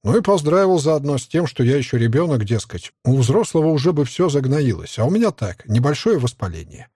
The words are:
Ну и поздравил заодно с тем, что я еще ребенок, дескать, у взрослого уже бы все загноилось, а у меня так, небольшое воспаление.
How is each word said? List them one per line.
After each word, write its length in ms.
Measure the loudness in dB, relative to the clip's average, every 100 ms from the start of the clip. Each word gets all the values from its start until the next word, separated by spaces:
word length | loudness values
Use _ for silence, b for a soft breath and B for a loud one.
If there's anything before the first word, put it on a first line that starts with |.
Ну 120 | -2 0
и 60 |
поздравил 560 | 2 0 2 2 4 2
заодно 400 | 2 0 0 -4
с 100 | -2
тем, 200 | -2 -2
что 160 | 0
я 140 | 0 0
еще 200 | 0 0
ребенок, 480 | 0 2 0 0 -2
дескать, 480 | -4 -4 -12 -14 -6
у 140 | 0 2
взрослого 500 | 2 2 0 2 2
уже 240 | 2 0
бы 140 | 0 -2
все 240 | 0 0
загноилось, 720 | 0 0 0 0 -2 -6 -4
а 60 | 0
у 40 |
меня 220 | 0 0
так, 340 | -2 -6 -8 -2
небольшое 540 | 0 2 0 0 0
воспаление. 720 | 0 -4 -10 -10 -14 -18 -20